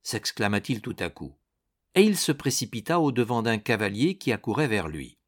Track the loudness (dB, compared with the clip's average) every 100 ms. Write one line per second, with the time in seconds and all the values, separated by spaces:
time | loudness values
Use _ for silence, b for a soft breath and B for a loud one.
0 | -6 -6 -6 -2 0 0 -2 -6 -6 -6
1 | -8 -8 -16 -16 _ _ _ _ _ 4
2 | 6 4 0 0 0 -2 -4 -8 -2 2
3 | 2 2 0 2 2 0 0 0 0 2
4 | 0 0 -2 -2 -2 0 2 0 -2 -6
5 | -12 _